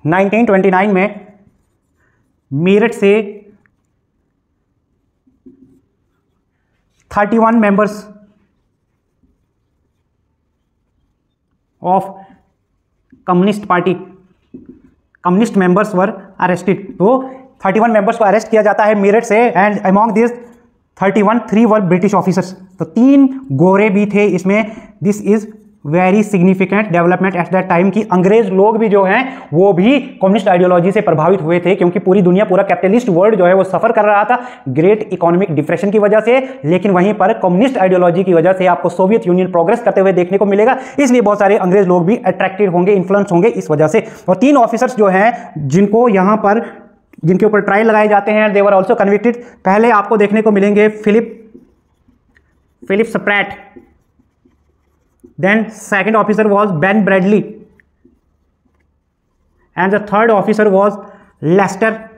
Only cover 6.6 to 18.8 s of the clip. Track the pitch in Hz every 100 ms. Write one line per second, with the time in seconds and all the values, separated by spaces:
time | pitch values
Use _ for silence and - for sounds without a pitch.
6.6 | _ _ _ _ _ - 208 226 226 233
7.6 | 208 202 208 - - - _ _ _ _
8.6 | _ _ _ _ _ _ _ _ _ _
9.6 | _ _ _ _ _ _ _ _ _ _
10.6 | _ _ _ _ _ _ _ _ _ _
11.6 | _ _ 175 190 190 - - _ _ _
12.6 | _ _ _ _ _ _ - 180 190 208
13.6 | - 180 180 180 - - _ _ _ -
14.6 | - - _ _ _ _ 180 185 226 202
15.6 | 180 180 208 180 196 - - - 180 180
16.6 | - 190 - - 185 262 262 - - _
17.6 | 196 185 233 220 196 - 214 196 220 220
18.6 | 208 202